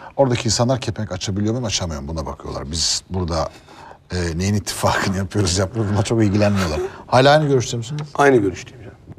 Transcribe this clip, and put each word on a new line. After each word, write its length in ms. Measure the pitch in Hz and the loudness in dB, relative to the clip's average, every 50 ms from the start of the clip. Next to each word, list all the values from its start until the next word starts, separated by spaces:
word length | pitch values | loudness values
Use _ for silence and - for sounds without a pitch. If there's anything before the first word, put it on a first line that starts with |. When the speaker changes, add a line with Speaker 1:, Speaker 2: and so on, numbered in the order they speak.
| - - - - | -18 -10 0 0
Speaker 1:
Oradaki 280 | 139 127 123 - - | 2 2 2 0 0
insanlar 360 | 113 98 - 120 120 135 117 | 0 0 0 0 0 0 -2
kepenk 300 | - - 101 - 107 - | -2 -6 -6 -6 -6 -8
açabiliyor 420 | 92 95 - - 95 101 104 107 113 | -8 -8 -6 -4 -4 -2 -2 0 -2
muyum, 120 | 127 123 | -2 -4
açamıyor 360 | 101 - - 95 85 80 71 | -4 -4 -4 -4 -4 -6 -8
muyum? 140 | 69 73 80 | -8 -6 -6
Buna 100 | 78 71 | -6 -6
bakıyorlar. 460 | 67 - - - 71 69 67 65 69 | -8 -10 -10 -10 -10 -10 -8 -8 -6
Biz 320 | 78 80 78 - - - - - | -4 -4 -2 -2 -2 -4 -6 -6
burada, 400 | 90 95 90 82 87 80 78 - - - - - - - - - - - _ _ | -4 -4 -2 -2 -2 -2 -2 -4 -6 -14 -20 -20 -20 -20 -20 -20 -20 -20 _ _
e, 260 | 90 90 87 85 78 82 | -6 -4 -4 -4 -2 -2
neyin 160 | 92 98 104 | 0 0 0
ittifakını 640 | 101 - - - - - 101 - - - 104 95 95 | 0 -2 -4 -6 -2 0 0 0 0 0 0 -2 -2
yapıyoruz, 400 | 98 87 - 104 98 90 87 95 | -4 -2 0 0 0 2 2 0
yapmıyoruz. 360 | 95 92 - 113 110 98 104 | 0 0 0 -2 -2 0 0
Buna 100 | 113 104 | 0 0
çok 200 | - 123 113 110 | 0 2 2 2
ilgilenmiyorlar. 560 | 101 95 104 107 104 101 98 92 82 76 76 - - - - - - | 4 4 4 4 4 2 2 0 -2 -2 -4 -4 -6 -8 -12 -6 2
Hala 240 | - 123 131 143 | 4 6 8 8
aynı 160 | 143 156 156 143 | 6 6 6 4
görüşte 300 | 139 127 117 - 123 120 | 2 2 2 0 -4 -6
misiniz? 240 | 113 113 147 151 151 - - | -6 -6 -8 -8 -8 -6 0
Speaker 2:
Aynı 220 | - 143 139 135 117 | 4 4 6 6 6
görüşteyim 460 | 101 95 87 - - - - - - | 4 2 -2 -4 -10 -16 -18 -18 -20
canım. 140 | - - - - - - | -20 -20 -20 -20 -20 -20